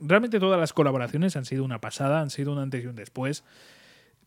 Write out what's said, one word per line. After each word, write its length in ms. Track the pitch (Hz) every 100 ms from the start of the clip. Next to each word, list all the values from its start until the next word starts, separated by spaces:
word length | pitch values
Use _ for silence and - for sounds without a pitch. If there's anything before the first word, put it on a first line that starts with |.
realmente 400 | 151 196 240 220
todas 180 | 190 185
las 140 | 160
colaboraciones 640 | - 143 131 120 151 185 156
han 80 |
sido 200 | 127 135
una 160 | 135 117
pasada, 400 | 107 - 139 156
han 100 | 147
sido 220 | - 143
un 60 | 143
antes 240 | 135 135
y 60 | 123
un 80 | 120
después. 480 | 98 - 131 151 - - - - - - _ _